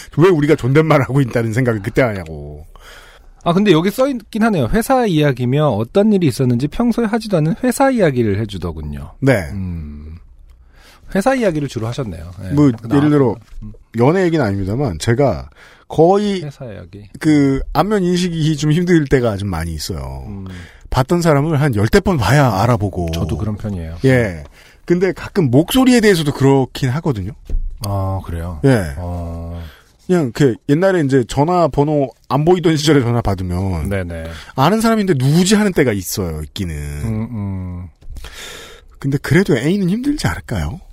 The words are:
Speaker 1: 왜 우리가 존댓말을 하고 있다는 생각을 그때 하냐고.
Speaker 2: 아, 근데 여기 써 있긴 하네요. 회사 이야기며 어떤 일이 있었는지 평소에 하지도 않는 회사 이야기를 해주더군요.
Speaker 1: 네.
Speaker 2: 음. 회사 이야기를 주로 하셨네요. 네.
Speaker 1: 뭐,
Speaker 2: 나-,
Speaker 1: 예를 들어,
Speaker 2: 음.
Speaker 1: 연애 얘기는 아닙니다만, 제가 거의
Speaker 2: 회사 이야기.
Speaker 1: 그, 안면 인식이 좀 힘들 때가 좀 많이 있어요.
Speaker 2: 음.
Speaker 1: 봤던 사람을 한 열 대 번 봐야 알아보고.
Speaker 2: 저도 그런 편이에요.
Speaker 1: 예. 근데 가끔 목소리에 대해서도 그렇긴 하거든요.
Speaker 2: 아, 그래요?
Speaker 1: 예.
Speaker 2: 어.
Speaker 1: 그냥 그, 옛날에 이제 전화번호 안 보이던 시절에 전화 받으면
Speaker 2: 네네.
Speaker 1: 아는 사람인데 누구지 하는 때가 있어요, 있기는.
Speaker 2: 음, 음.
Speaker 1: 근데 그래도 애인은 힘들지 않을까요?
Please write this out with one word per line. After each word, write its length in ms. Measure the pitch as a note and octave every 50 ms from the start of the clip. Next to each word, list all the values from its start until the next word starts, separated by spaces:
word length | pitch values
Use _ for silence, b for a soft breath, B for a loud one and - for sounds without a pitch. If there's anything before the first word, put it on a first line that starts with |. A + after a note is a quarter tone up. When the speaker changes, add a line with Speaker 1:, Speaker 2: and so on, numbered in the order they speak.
| B B B -
Speaker 1:
왜 120 | D3+ F#3+
우리가 240 | F#3 D3+ D3 D3 D#3
존댓말을 500 | C#3 - B2 C3+ D3+ D#3+ D#3+ D3+ D3 B2+
하고 160 | - B2+ C#3+
있다는 320 | C#3 A#2 - A#2+ A2+ A2+ G#2+
생각을 280 | A2+ C3 A#2+ A2+ G#2+
그때 220 | F#2+ A#2 - - C#3
하냐고. 640 | A#2 G#2 F#2+ F2 D#2+ D#2+ D2 C#2+ C#2+ D2 D2 D2+ - - B B B B B B B B B B B B B B
Speaker 2:
아, 80 | E3+
근데 200 | E3+ F#3 G#3+ G#3
여기 180 | E3 D#3 E3+ G#3
써 180 | G3 - B3+ C#4+
있긴 360 | C#4 A#3 - - - A3+ G#3+
하네요. 240 | A#3 G#3 E3 B2+ G#2+
회사 360 | - A3 A3+ - C4+ B3+ B3 A3
이야기며 600 | E3 D3+ D3 D3 C3+ A#2 B2 A#2+ B2+ D3 D3+ D3
어떤 440 | A2+ G2+ A2+ - - F#3+ G3+ A3 G#3
일이 140 | F#3+ F3 D3
있었는지 400 | A#2 - C3+ B2+ B2 A#2 C3+ D3
평소에 380 | - - A#3+ B3 A3 - A#3+
하지도 320 | G#3 G#3+ A#3+ A3 A3 G3 E3
않는 180 | D3+ D#3+ G#3+ - -
회사 260 | B3+ A#3+ - C#4 C4+
이야기를 500 | C4+ A#3 G3 D#3 C3+ B2 A#2 G#2+ G2 F#2+
해주더군요. 720 | A2+ G2+ F#2+ F2+ D#2+ F2 D#2+ D#2 D2+ D2+ C#2+ C#2+ C#2+ - - -
Speaker 1:
네. 120 | C3 C3+ C3 G#2 E2+ C#2+ G2+
Speaker 2:
음. 640 | G2 F#2+ F#2 F2 E2 D#2+ D2 D2 D2 D2+ D#2 D#2+ E2+ - - - - - - - - b b b b b b b b b - -
회사 180 | F#3+ G3+ C4+ C4+
이야기를 340 | C4 A#3 G3 D#3+ D3+ D3 C3
주로 200 | - A2+ G#2+ A2+
하셨네요. 420 | B2 - C#3 G#2+ F2 D#2 E2 E2+ F2+ F2+ G2
네. 80 | F#2+
Speaker 1:
뭐, 180 | C#3+ D3 D3 C#3 A#2+ A2 -
Speaker 2:
나-, 120 | A2 D3+
Speaker 1:
예를 140 | C#3+ C#3+ D3+
들어, 260 | D3 D3 C#3 A#2+ F#2 - - - - - G#2+
Speaker 2:
음. 100 | G#2+ G#2+ - - _ - A2
Speaker 1:
연애 240 | A#2+ C#3 E3 G3 F#3+
얘기는 200 | F3 D#3+ D#3+ C3
아닙니다만, 540 | G#2 G2 G2 G2 F2+ G#2 B2+ D3 B2 F2+ D2+
제가 500 | - A2+ A#2 A2+ C#3+ B2+ F#2+ C#2 C2 - b b b b b b b b
거의 560 | - - D#3+ E3+ F#3+ G3+ G#3 G#3 G3 F#3 D#3+
Speaker 2:
회사 220 | D3 - - C#3
이야기. 440 | A#2+ G2+ F#2+ F#2 E2+ - G2+ G#2 - - -
Speaker 1:
그, 420 | - D#3 D3+ D3 C#3+ C#3 C3+ C3+ - - -
안면 300 | C#3 D#3+ G3+ A3 G#3 F#3
인식이 520 | F3 F3+ F3 F3+ F#3 E3 D#3+ D3+ D#3 D#3+ C#3+
좀 140 | D3 D3+
힘들 360 | D3+ F3 F3+ F3 F3+ E3 D3+ C#3
때가 300 | - C3+ A#2+ A#2 G#2 F#2
좀 120 | G2 G2+
많이 240 | F#2 D#2+ E2 E2+ E2
있어요. 500 | D2+ - - G2 D2+ C2+ C2 C2+ C2+ C2 -
Speaker 2:
음. 180 | G2+ G2 G2 F#2+ F#2 F2+ E2 B B B B B
Speaker 1:
봤던 320 | - - C3 - F3 F3 E3
사람을 360 | E3+ D3 C#3 C#3 E3 E3 C3+
한 140 | D3 D3+ A#2
열 120 | G2+ G2+ A2+
대 100 | - G3+
번 180 | F3+ G#3+ F#3 C#3+
봐야 440 | G#2+ F#2+ B2+ D3+ C#3+ B2+ G#2 F#2+
알아보고. 480 | G2+ A#2+ B2 A2 G2+ G2 - F#2 F2 E2
Speaker 2:
저도 280 | D#2+ E2 D#2+ D#2 D#2 D2
그런 180 | - G#2 G#2 G2+
편이에요. 380 | - G#2+ G2+ F2+ E2 D#2+ E2 E2 -
Speaker 1:
예. 380 | C3+ C3 B2+ A#2 G2+ F2 D#2+ D2 - b b b b b b b
근데 260 | - F3 F3+ F#3+ F#3 D#3
가끔 360 | - - - - G3+ F3 B2+
목소리에 500 | A#2 C3+ E3+ - - B3+ C4 B3+ B3+ A#3+
대해서도 320 | G#3+ G#3+ G3+ E3 D#3 C#3+ -
그렇긴 560 | - C3 C3+ C#3 C#3 C3 - - - - C3
하거든요. 420 | B2 D#3+ E3 F3+ B2+ G#2 F#2 F#2+ - - - - - - - - - - - G2+
Speaker 2:
아, 320 | G2 G2 F#2+ F#2+ F#2+ F#2 E2
그래요? 360 | - E2+ E2 E2 F2 F2 D#2 -
Speaker 1:
예. 280 | C#3 C3+ A2+ F#2 D#2 C#2 C#2+
Speaker 2:
어. 680 | F2 F2 F2 F2 E2+ E2 E2 E2+ E2+ E2 E2+ E2+ E2 D2+ B B B B B B B
Speaker 1:
그냥 260 | - F3+ F3 D#3 A#2+
그, 220 | A2 - D3+ C3+ A2 - _ -
옛날에 320 | C#3+ D#3 F#3 G3 F#3+ F3+
이제 220 | D3+ C3+ C3 C#3 A#2+ -
전화번호 840 | - B2+ C#3+ E3 F3+ F3+ E3+ D3 - - C#3+ D3+ D#3 D3 C#3 B2+ - _ _ -
안 180 | - C#3 D3+
보이던 320 | E3 F3+ F#3+ D#3+ F3 D#3+ D3+
시절에 240 | D3+ D#3 D3+ C#3+
전화 180 | A#2+ A#2 A#2+ A#2 A2
받으면 680 | G#2+ G2 F#2 F#2+ F2+ F2 F2+ F#2+ G2 F#2 E2 C#2+ C2+
Speaker 2:
네네. 360 | G2+ G2 F#2 F2 E2+ E2 D#2+ E2 E2 B B B B
Speaker 1:
아는 260 | B C3 D#3+ G3+ A3+
사람인데 340 | G#3+ A3+ A3+ A3 G3+ F#3 F3 C3
누구지 380 | B2 C#3 D3 E3+ F#3 F3+ A3
하는 180 | G3+ G#3+ G#3 F3+
때가 180 | - C#3+ B2
있어요, 520 | G#2+ G2+ F#2 - - - F#2+ E2+ D#2+ D#2 D2+
있기는. 320 | D2+ - - G2 E2+ D#2
Speaker 2:
음, 520 | D2 D2 D2 D2 D2 D2+ A2+ A2 A2 A2+ A#2
음. 560 | A#2+ G#2+ G2+ G2 G2 F#2+ F2+ F2+ F2 F2 F2 E2+ - _ - - - - B B B B B B B B B B B B B B - -
Speaker 1:
근데 180 | - C#3 C#3 C#3+
그래도 400 | - - B2+ E3+ G3 - D#3+ A#2
애인은 320 | A#2+ D3+ F#3+ G#3 G3 E3+
힘들지 380 | F#3+ A#3 B3+ C#4+ D4 D4+ - -
않을까요? 520 | - - - - - F#2+ D2+ D2 A2 F3 - -